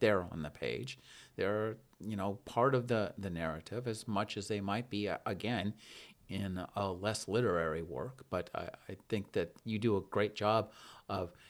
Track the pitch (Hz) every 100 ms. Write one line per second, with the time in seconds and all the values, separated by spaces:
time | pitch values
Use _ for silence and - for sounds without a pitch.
0 | 110 98 87 85 73 - 60 62 131 -
1 | - - - - 95 107 110 110 - -
2 | 101 104 98 101 - 117 131 131 123 113
3 | 98 - 98 85 80 78 - 110 127 110
4 | - 101 107 107 95 104 98 107 123 104
5 | 104 85 - 95 107 117 98 - - -
6 | - - - 95 98 90 87 101 98 90
7 | 104 107 - 107 120 87 80 80 82 64
8 | 123 - - 90 87 - 85 - - 98
9 | - 107 - 104 85 - 113 107 113 101
10 | - 101 104 - 104 110 104 - - -
11 | - 98 90 -